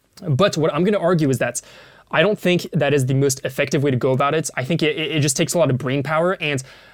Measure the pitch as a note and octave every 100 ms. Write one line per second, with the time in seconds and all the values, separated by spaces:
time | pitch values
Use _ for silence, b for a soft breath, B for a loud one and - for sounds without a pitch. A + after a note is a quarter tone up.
0 | _ - F#3 B2+ G3 E3 C#3+ D3 F#3 G3+
1 | E3+ F3+ D3 B2+ B2 - - B B B
2 | B D3 F#3 G#3 F3+ F3 - E3 C#3+ C#3+
3 | C3 C3+ C#3 - - C#3 C#3 D#3 C#3+ B2
4 | C3+ C3 C#3+ D#3 - - C3 E3 D3+ D3+
5 | D#3 D#3 D3 - E3 F3 D3 C3 C3 C#3
6 | C#3 D#3+ F3 F#3+ D3+ C#3 C3+ B B